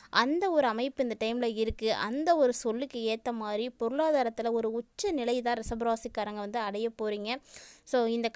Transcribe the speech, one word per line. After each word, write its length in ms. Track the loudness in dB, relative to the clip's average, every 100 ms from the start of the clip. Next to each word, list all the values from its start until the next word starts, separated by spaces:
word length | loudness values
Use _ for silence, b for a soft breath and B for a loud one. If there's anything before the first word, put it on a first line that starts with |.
| B
அந்த 400 | 2 4 2 2
ஒரு 160 | 2 2
அமைப்பு 360 | 0 -2 0
இந்த 140 | -2 0
டைம்ல 300 | -2 0 -2
இருக்கு. 400 | 0 -2 -2 -2
அந்த 420 | -2 -2 -2 2 6
ஒரு 160 | 4
சொல்லுக்கு 460 | 2 -2 -2 -4 -4
ஏத்த 340 | -2 -2 -2
மாதிரி 380 | -4 -4 -2 -4 -4
பொருளாதாரத்துல 720 | -2 2 2 4 2 0 0
ஒரு 200 | 0 0
உச்ச 380 | -2 -8 -2 0
நிலை 320 | 0 0 0
தான் 140 | 0 -2
ரிஷபராசிக்காரங்க 800 | -2 -2 0 0 -2 -4 -4
வந்து 240 | -4 -4 -4
அடைய 320 | -4 -2 -4 -2
போறீங்க. 340 | -4 -2 -4 -6 B B B B
So, 200 | -2 2
இந்த 260 | 2 2 -2